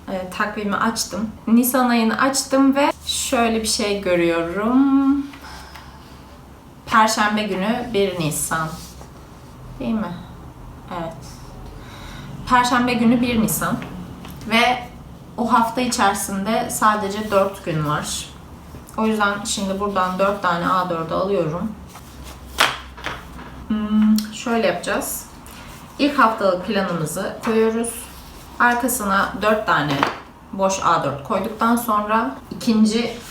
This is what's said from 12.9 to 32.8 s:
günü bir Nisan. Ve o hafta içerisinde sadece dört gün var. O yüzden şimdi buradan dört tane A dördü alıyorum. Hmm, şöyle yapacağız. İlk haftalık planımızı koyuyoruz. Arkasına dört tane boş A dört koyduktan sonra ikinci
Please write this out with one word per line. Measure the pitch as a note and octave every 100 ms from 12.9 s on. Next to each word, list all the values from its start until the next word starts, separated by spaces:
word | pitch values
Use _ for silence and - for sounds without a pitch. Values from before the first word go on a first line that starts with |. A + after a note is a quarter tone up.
günü | A3+ A#3 B3
bir | B3 A3+
Nisan. | G#3+ - E3+ - - - - - - - -
Ve | A3+ A#3+ B3 - - - - - -
o | A3+
hafta | A#3+ A3 B3+
içerisinde | B3 A#3+ G3+ G3 - G3 G3+ A#3 A#3
sadece | - A3 G3 G3 G#3 G#3+
dört | G3 G3 - F3+
gün | D#3 D3
var. | D3+ - - - - - - - - - -
O | A3
yüzden | G#3+ G3+ G#3
şimdi | G#3+ - G3 F#3+
buradan | G#3 F#3+ F#3 F#3
dört | G3 G#3
tane | F3+ E3+ F3
A | F#3 F3+
dördü | E3 D#3+
alıyorum. | F3 F#3+ F#3+ D#3 F3 A3 - - - - - - - - - - - - - - - - - - - -
Hmm, | G#3+ G#3 G#3+ G#3+ G#3+ -
şöyle | - B3 A#3 F#3+
yapacağız. | - F#3 A#3 - - - - - - - - - -
İlk | C#4+ C4+
haftalık | A3+ A3 G3 F3+ -
planımızı | G3 F#3+ E3 D#3 F#3 G#3 - A#3+
koyuyoruz. | A3 A3 A3+ A#3 - - - - - - -
Arkasına | A#3+ A#3+ B3+ - G3+ G3 - F#3+
dört | G#3 G#3+ -
tane | D3+ D3 C#3 - - - - -
boş | G3 F#3+ F#3+ -
A | E3
dört | C#3+ C3
koyduktan | - G3 A3 - A#3 A#3
sonra | - G#3+ G#3 A3 C4 - -
ikinci | - - G#3+